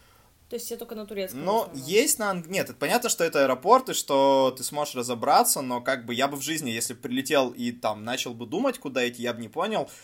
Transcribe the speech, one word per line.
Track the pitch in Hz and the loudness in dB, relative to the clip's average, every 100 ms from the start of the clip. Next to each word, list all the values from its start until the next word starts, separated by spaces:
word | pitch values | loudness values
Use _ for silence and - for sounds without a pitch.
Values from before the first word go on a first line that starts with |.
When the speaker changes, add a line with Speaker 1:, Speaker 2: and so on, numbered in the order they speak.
| _ _ _ _ _ | _ _ _ _ _
Speaker 1:
То | 240 | -12
есть | 233 | -10
все | 233 | -10
только | 233 | -10
на | 220 208 | -12 -10
турецком | 202 185 127 | -8 -6 -4
в | |
Speaker 2:
Но | 165 220 | 0 0
Speaker 1:
основном? | 190 139 131 | 0 -6 0
Speaker 2:
есть | 196 294 - | 2 4 2
на | 208 | 0
анг-, | 180 165 | -2 -4
нет, | 190 139 | -4 -4
это | - | -4
понятно, | 143 226 233 | 0 2 2
что | - | 0
это | 170 156 | 2 4
аэропорт, | 135 127 175 254 - | 4 4 6 6 6
и | |
что | 160 - 139 135 135 131 131 | -4 0 4 6 6 4 0
ты | |
сможешь | 123 147 147 | -6 -4 -4
разобраться, | 127 120 120 123 175 240 - | -4 -4 -2 4 6 4 0
но, | 131 123 | -2 -4
как | 120 131 117 | -2 -4 -4
бы, | |
я | 120 139 | 0 0
бы | 143 | -2
в | |
жизни, | 135 160 135 | -4 -4 -4
если | 113 - | -4 -6
б | 120 | -6
прилетел | 135 127 131 147 127 | -6 -4 2 2 2
и | - 120 | 0 -6
там | 120 113 104 107 | -2 -4 -4 -4
начал | 131 131 117 | -4 -6 -8
бы | 123 | -6
думать, | 156 269 - | -2 -2 -4
куда | 147 127 123 | -6 -2 -2
идти, | 120 | -2
я | 120 | -4
бы | 113 | -6
не | 110 | -8
понял, | 147 202 208 - - | -4 -2 -2 -4 -10